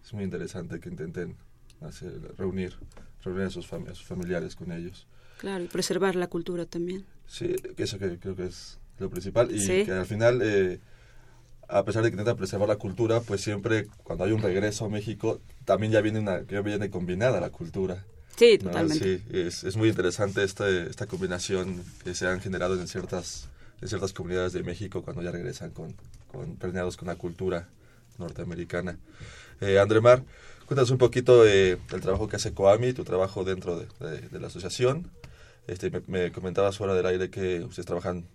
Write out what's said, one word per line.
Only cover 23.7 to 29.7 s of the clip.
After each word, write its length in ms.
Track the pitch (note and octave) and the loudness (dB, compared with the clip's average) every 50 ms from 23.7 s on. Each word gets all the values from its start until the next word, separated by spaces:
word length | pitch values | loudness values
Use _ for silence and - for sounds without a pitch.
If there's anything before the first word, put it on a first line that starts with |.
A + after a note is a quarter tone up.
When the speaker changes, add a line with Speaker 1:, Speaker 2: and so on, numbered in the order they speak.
| - - | -18 -12
Speaker 1:
en 60 | - F#2 | -8 -6
ciertas 240 | G2+ F#2 F#2+ F#2+ | -4 -4 -4 -4
comunidades 400 | - - F2+ F2 F2+ F#2 F2+ F2+ | -4 -6 -6 -2 -2 0 0 0
de 100 | F2 F2+ | -2 -4
México 400 | F2 F2+ F2+ F2 G2+ F2+ - F#2 | -6 -6 -6 -8 -8 -8 -8 -8
cuando 180 | - - - E2+ | -8 -6 -8 -6
ya 120 | F2 F2 | -6 -6
regresan 400 | - F2 F2 F#2 - - - E2 | -6 -6 -8 -8 -8 -10 -12 -12
con, 240 | - - D#2+ E2 - - - - - - - - | -12 -12 -12 -12 -14 -16 -18 -20 -20 -20 -20 -16
con, 260 | - F#2 F2+ - - | -14 -12 -10 -10 -10
permeados 420 | - - F#2 F2 F#2 F2+ F2+ F2 | -8 -8 -6 -4 -2 -4 -4 -6
con 120 | - E2+ F2 | -6 -8 -8
la 80 | E2+ | -8
cultura 520 | E2+ - F2 E2+ - F#2+ F#2 F2 E2+ E2+ - - - - - - - - - - - | -6 -8 -10 -6 -4 -4 -2 -2 -4 -6 -10 -20 -20 -20 -20 -20 -20 -20 -20 -14 -12
norteamericana. 800 | F2+ E2 - - E2+ F2 E2+ E2+ F2 E2 - F2 F2 F2+ F2 - - - - - - - - - - - - - | -12 -10 -8 -8 -8 -8 -8 -8 -8 -4 -4 -4 -4 -4 -8 -10 -16 -20 -18 -18 -16 -16 -16 -18 -20 -20 -12 -4
Eh, 180 | G2 G2+ | 2 6